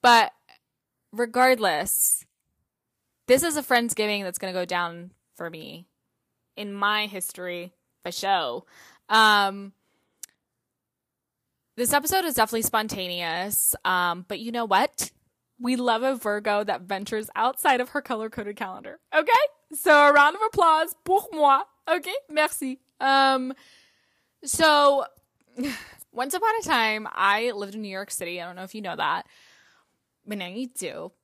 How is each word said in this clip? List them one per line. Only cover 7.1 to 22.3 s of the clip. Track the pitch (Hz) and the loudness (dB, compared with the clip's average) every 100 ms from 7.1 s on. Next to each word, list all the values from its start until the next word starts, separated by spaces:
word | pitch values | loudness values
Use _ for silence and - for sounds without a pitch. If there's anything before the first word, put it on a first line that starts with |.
| 196 - - 180 175 175 _ _ _ | -8 -12 -10 -10 -10 -12 _ _ _
for | 180 | -12
show. | 170 196 190 147 - _ _ - _ _ | -6 -2 0 -2 -6 _ _ -20 _ _
Um, | 220 220 208 196 196 196 _ _ _ _ _ - _ _ _ _ _ _ _ _ _ _ _ _ _ _ - | 4 6 4 2 -4 -16 _ _ _ _ _ -20 _ _ _ _ _ _ _ _ _ _ _ _ _ _ -6
this | 240 | 0
episode | 285 302 381 | 0 2 0
is | 349 247 | 0 0
definitely | 226 226 | 0 0
spontaneous, | 220 226 214 202 180 175 170 165 196 202 - - | -2 -2 -4 -6 -8 -6 -4 -4 -4 -2 -2 -2
um, | - 185 175 175 180 | 0 0 0 -4 -8
but | 208 | -10
you | 226 | -8
know | 233 226 | -6 2
what? | 190 - - - _ _ _ _ _ | 2 2 -2 -10 _ _ _ _ _
We | 240 254 | -4 -2
love | 247 226 | 0 0
a | 262 262 | 0 -2
Virgo | 220 208 208 208 | -4 -4 -2 -2
that | 208 185 | -2 -6
ventures | 180 196 202 214 214 - | -4 -8 -6 -8 -6 -2
outside | 233 269 320 254 | -2 0 2 2
of | 247 | 0
her | 294 | -6
color-coded | - 226 220 220 208 208 | -6 -8 -6 -8 -10 -8
calendar, | 196 190 - - _ 302 | -10 -10 -16 -20 _ 0
okay? | 311 494 571 _ _ | 4 4 2 _ _
So | 302 370 | -4 6
a | 294 294 | 8 8
round | 285 285 359 | 8 6 4
of | 440 | -2
applause | - 330 311 320 - | 4 4 4 0 -6
pour | - 381 - | 0 0 0
moi, | 311 294 277 392 _ - | 2 4 4 2 _ -4
okay? | 339 349 480 | -2 -2 -8
Merci. | _ | _